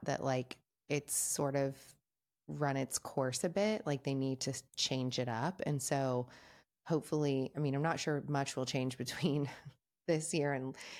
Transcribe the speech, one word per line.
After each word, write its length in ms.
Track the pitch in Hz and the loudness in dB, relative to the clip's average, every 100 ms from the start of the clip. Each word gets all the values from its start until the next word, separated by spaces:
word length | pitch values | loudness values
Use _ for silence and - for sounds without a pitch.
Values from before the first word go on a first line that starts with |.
that, 200 | - 135 | -2 -2
like, 340 | 135 127 123 - _ _ - | 0 0 -2 -10 _ _ -4
it's 260 | 147 - - | -4 -2 -2
sort 400 | - - 143 139 | 0 0 0 2
of 200 | 135 139 - - _ _ _ _ - | 0 -2 -14 -20 _ _ _ _ -8
run 280 | 147 143 135 | -2 2 2
its 220 | 131 - | 0 -4
course 460 | - - 131 127 | -4 0 0 2
a 60 | 180 | 0
bit, 360 | 185 214 214 - | 2 2 2 0
like, 180 | 139 | -2
they 100 | - | 0
need 260 | 135 135 131 | 0 0 0
to 80 | - | -2
s-, 140 | 123 - - | -4 -6 -4
change 420 | - 131 127 123 | 0 0 0 0
it 100 | 127 | -2
up. 340 | 113 147 185 - | 0 -2 -2 -2
And 160 | 143 | 0
so 460 | - 139 135 123 127 - - - _ _ - | 2 2 2 2 -2 -8 -20 -20 _ _ 0
hopefully, 680 | 160 - 156 147 135 131 151 | 0 2 2 2 2 0 0
I 40 | |
mean, 140 | 147 | 0
I'm 80 | 139 | 2
not 180 | 160 - | 2 0
sure 240 | - 143 139 | 0 0 0
much 280 | 143 135 - | 0 0 -2
will 100 | 127 | -2
change 320 | 135 127 127 | 0 0 -2
between 520 | 120 - 151 147 135 - - - | -6 -2 0 2 -2 -6 -16 -20
<laughs> 300 | _ _ - | _ _ 0
this 260 | 160 156 | 0 2
year 180 | 170 143 | 2 2
and, 220 | 135 131 131 - - | 0 -4 -8 -12 -16